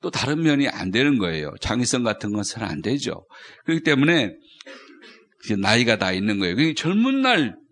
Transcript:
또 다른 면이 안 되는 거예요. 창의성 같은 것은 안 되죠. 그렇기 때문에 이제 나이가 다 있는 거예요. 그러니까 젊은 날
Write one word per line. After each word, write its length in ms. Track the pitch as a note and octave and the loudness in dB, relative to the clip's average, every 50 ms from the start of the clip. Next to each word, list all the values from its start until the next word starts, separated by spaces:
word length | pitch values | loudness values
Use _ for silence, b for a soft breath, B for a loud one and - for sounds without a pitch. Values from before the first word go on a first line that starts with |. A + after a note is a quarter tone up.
또 80 | - E3+ | -8 -6
다른 320 | - - - B2+ D3+ D#3+ | -6 -4 -2 -2 -2 2
면이 260 | E3 D#3 D3 C#3 C#3+ B2+ | 2 2 4 4 2 0
안 220 | - - F2+ F#2+ | -2 -4 -6 -2
되는 280 | F#2 A2+ C3+ D3 C#3+ A#2+ | 2 2 4 4 4 2
거예요. 340 | G2 F2 D#2+ D#2 D2+ D2 - - | 2 0 -2 -4 -6 -8 -10 -8
창의성 420 | - - A2 A#2+ B2 A#2 - B2+ | -4 -2 0 0 0 0 0 0
같은 300 | A#2+ A2+ G#2 - - G#2 | 0 0 -2 -2 -4 -4
것은 300 | G#2 G#2 G2+ - - A2+ | -4 -4 -4 -6 -6 -6
안 200 | A2 G#2 - - | -6 -6 -6 -4
되죠. 440 | D#2+ G#2+ B2+ C#3+ - - - - - B B B B B B B B | -2 -2 -2 -2 -2 -6 -8 -8 -12 B B B B B B B B
그렇기 180 | - E3 E3 | -2 -2 0
때문에 500 | - D#3+ D3 C3 C#3 D#3 F3 D#3+ B2 F#2+ - - B B B B B B B B B B B B B B B B B B _ _ - | 2 2 2 4 4 4 4 2 0 -2 -6 -12 B B B B B B B B B B B B B B B B B B _ _ -6
이제 120 | - G#2+ | -4 -4
나이가 400 | G2 G2 F#2+ A2 A#2+ B2 A2+ A2 G#2 | -2 2 2 4 4 4 4 2 2
다 140 | F#2+ F#2 | 2 0
있는 260 | F#2 F#2 G2+ G#2+ G#2 G2+ | 0 0 0 0 0 0
거예요. 160 | F#2+ F2 F2+ | 0 -2 0
그러니까 260 | A2+ D3+ E3 D#3 - | 2 0 0 0 -2
젊은 420 | - D#3+ F#3+ G#3 A#3 C4+ C4+ C4+ | -2 0 2 2 2 2 0 0
날 340 | C4 B3+ A#3+ F#3 C#3+ A2 F2 - _ _ | 2 2 2 2 2 0 -4 -10 _ _